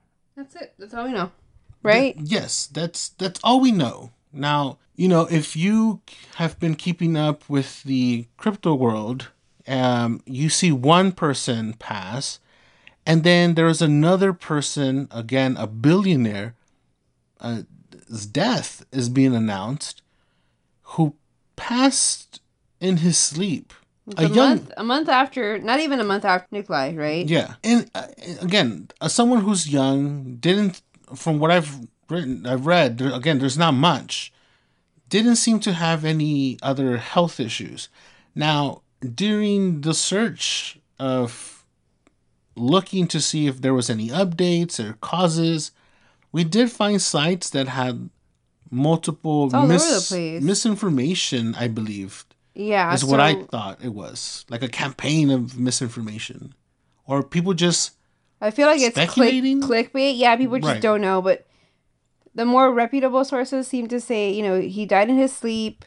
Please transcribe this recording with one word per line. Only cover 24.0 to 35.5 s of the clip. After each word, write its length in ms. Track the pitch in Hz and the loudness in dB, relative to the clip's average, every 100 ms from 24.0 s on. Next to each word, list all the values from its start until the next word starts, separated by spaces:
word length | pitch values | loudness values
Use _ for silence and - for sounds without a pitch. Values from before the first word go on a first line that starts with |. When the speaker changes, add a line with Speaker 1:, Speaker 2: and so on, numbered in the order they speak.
| - | -10
Speaker 1:
It's 140 | 196 | 0
Speaker 2:
A 40 | 160 | 2
Speaker 1:
a 40 | |
Speaker 2:
young 200 | 226 269 | 6 6
Speaker 1:
month, 220 | 220 - - | 4 -2 -8
a 60 | |
month 260 | 226 269 294 | -2 -2 0
after, 500 | 262 269 262 208 214 | 2 0 -2 -4 -4
not 200 | 202 269 | -2 0
even 200 | 320 269 | 0 0
a 40 | |
month 220 | 208 196 202 | 0 0 0
after 220 | 185 - | 0 -2
Nikolai, 420 | 208 196 151 135 160 | -10 -6 -4 -4 -4
right? 320 | 151 156 160 | -4 -2 0
Speaker 2:
Yeah. 280 | 160 - - | 0 -2 -4
And, 260 | 220 240 - | 0 2 0
uh, 140 | - - - - 175 | -10 -12 -14 -14 -8
again, 480 | 180 202 123 82 98 - | -2 2 0 -2 -12 -8
as 120 | 165 | -4
someone 280 | - 240 247 | 2 2 4
who's 300 | 196 196 151 | 2 0 0
young, 640 | 143 135 139 143 143 131 123 | 0 2 2 0 -4 -10 -4
didn't, 420 | 160 196 202 - _ _ - 135 | 0 2 0 -4 _ _ -20 -8
from 240 | 165 151 | -2 0
what 120 | 156 | 4
I've 260 | 180 151 139 117 _ - | 2 0 -8 -18 _ -8
written, 360 | 170 131 117 123 | -6 -6 -6 -4
I've 200 | 127 147 | -2 2
read, 320 | 175 135 117 | 2 2 0
there, 160 | 135 | -4
again, 260 | 127 139 139 | -2 0 0
there's 180 | 135 139 | 0 2
not 160 | 165 | 2
much, 580 | 131 170 135 - - - _ _ _ _ _ _ _ - | 4 4 2 -4 -10 -12 _ _ _ _ _ _ _ -4
didn't 280 | 196 233 233 | 0 2 2
seem 220 | - | 2